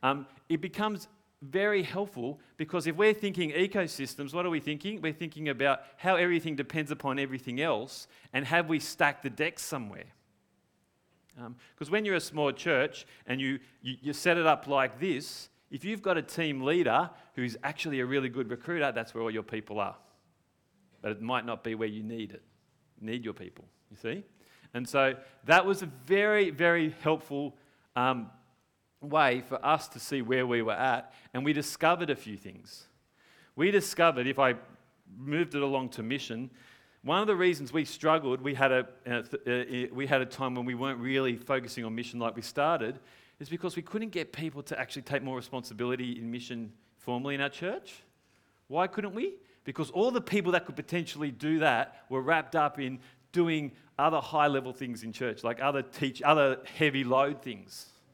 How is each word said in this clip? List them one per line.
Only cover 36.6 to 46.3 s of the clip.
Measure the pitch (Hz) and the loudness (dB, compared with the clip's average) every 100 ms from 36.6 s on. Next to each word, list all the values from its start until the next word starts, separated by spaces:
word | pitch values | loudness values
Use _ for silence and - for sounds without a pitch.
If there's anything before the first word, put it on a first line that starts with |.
| - - _ _ | -20 -20 _ _
one | 127 170 | 0 2
of | 214 | 2
the | 196 | 4
reasons | 180 160 139 | 4 2 -2
we | 143 | -2
struggled, | 147 - 156 160 143 127 | -2 0 4 4 2 -2
we | 131 | -2
had | 135 135 | 2 4
a, | 127 123 - - | 4 2 -8 -4
uh, | 120 | -4
th-, | 110 139 - 123 123 123 123 | -4 -6 -2 -2 -2 -4 -4
uh, | 123 | -4
we | 135 | 2
had | 139 | 2
a | 127 | 2
time | - 131 | -4 -4
when | 127 123 | -2 -4
we | 123 | -4
weren't | 135 127 | -4 -4
really | 123 135 131 117 | -2 0 2 -2
focusing | - 135 120 - | -2 -2 -2 -8
on | 113 113 | -6 -6
mission | 120 120 | -6 -4
like | 117 117 | -4 -4
we | |
started, | 110 - 143 170 110 135 - - _ _ | -8 0 2 2 -2 -6 -14 -20 _ _
is | 139 | -10
because | 165 185 165 | -6 -6 -6
we | |
couldn't | 160 214 220 | -6 -6 -4
get | 180 156 | -6 -8
people | - 160 143 | -6 -8 -8
to | 143 - | -10 -6
actually | 127 - | -6 -8
take | 127 143 | -4 -4
more | 135 131 | -4 -8
responsibility | - 127 120 107 123 123 123 120 | -8 -10 -10 -6 -2 -2 -4 -6
in | |
mission | 117 | -6